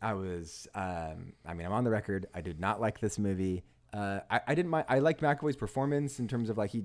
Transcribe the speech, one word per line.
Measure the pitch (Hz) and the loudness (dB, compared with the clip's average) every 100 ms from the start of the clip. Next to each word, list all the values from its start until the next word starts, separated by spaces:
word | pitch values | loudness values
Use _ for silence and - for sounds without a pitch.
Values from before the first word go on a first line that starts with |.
I | 113 | -2
was, | 98 95 87 82 - - 101 | -2 -2 -4 -6 -12 -10 -4
um, | 92 87 80 80 85 - 80 | -2 -2 -4 -8 -12 -14 -10
I | 85 | -6
mean, | 87 | -2
I'm | |
on | 110 | 2
the | 123 | 4
record. | 110 - 95 92 | 2 2 -2 -2
I | - | -6
did | 85 80 | -6 -2
not | 95 104 | 0 2
like | 110 - | 0 0
this | 107 - | -2 0
movie. | 104 92 95 92 - _ _ | 0 2 2 0 -4 _ _
Uh, | 104 101 98 - | -4 -2 -4 0
I, | 117 - | 0 2
I | 160 | 0
didn't | 175 | 2
mind. | 160 - | 0 4
I | 131 | 4
liked | 151 156 | 6 4
McAvoy's | 151 147 151 131 | 2 2 0 0
performance | 113 135 139 143 143 - | -2 0 2 2 0 -2
in | 113 | -2
terms | 123 113 | 0 0
of, | 110 | 0
like, | 101 | 0
he | 113 | -2